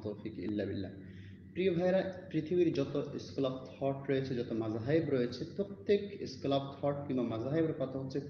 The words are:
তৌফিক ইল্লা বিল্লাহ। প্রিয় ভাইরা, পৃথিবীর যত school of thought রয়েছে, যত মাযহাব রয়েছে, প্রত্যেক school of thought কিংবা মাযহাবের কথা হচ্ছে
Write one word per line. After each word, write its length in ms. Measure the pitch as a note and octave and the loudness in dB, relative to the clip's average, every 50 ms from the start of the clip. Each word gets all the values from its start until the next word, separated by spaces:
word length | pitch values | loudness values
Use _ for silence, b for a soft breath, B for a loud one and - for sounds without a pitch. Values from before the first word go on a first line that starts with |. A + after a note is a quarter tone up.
তৌফিক 360 | - G#2+ G2+ - - G#2+ - - | -4 -6 -6 -4 -8 -8 -6 -4
ইল্লা 260 | F2+ G#2+ G#2 G2+ G2 | -4 -2 0 0 0
বিল্লাহ। 260 | G2 G2+ G2 F#2+ - - B B B B B B B B B B - | 0 -2 -4 -4 -6 -8 B B B B B B B B B B -8
প্রিয় 220 | - E3+ F#3 F#3+ E3+ | -2 0 2 2 4
ভাইরা, 380 | E3+ F3+ F#3 F#3 F#3+ F#3+ - - - - - | 4 4 4 4 4 2 2 -4 -6 -8 -2
পৃথিবীর 420 | - D#3 D3 - F3+ F3+ F3 D#3+ | -2 -2 0 2 4 4 6 6
যত 240 | - C#3 C#3 - - | 4 2 0 2 0
school 480 | C#3+ - - - A#2+ - - - C3+ C3+ | -2 -2 -2 -4 -8 -8 -6 -2 0 0
of 380 | C3 C3+ - - - - - | 0 0 -2 -8 -12 -6 -2
thought 260 | C#3 C#3 C#3 C3+ - - | 0 0 0 0 0 2
রয়েছে, 260 | C3+ C3+ C3 - A#2 | 2 2 2 0 -2
যত 180 | A#2 A#2+ - | -2 -2 0
মাযহাব 580 | A#2 A2 A2 A2 G#2+ A2+ A2 C3+ D#3 E3 D#3 C#3+ | -2 0 0 0 -2 -2 2 4 4 4 4 4
রয়েছে, 340 | C#3 B2 A#2+ A#2+ - - D#3+ - - | 4 4 4 2 0 -4 -6 -6 -2
প্রত্যেক 680 | - G3 - - - - - G3+ G3+ G3+ - - - | -2 -2 -2 -4 -4 2 4 4 4 4 -2 -6 -8
school 300 | - B2+ - - - C#3 | -8 -8 -8 -2 0 2
of 80 | C#3 C3+ | 2 2
thought 460 | C3+ - - - - C#3+ C#3+ C#3+ - | 2 -2 -4 -2 0 0 0 0 -2
কিংবা 160 | - B2+ B2+ | 0 0 2
মাযহাবের 520 | A#2+ A2 A2+ A2 A#2 C3+ D3 E3 D#3+ D#3 D3+ - | 2 0 0 -2 0 2 2 4 2 2 2 -2
কথা 200 | C3+ C3 - C3+ | -2 -2 -2 -4
হচ্ছে 220 | C3+ C3+ - C#3+ C3+ | -4 -2 -4 -4 -4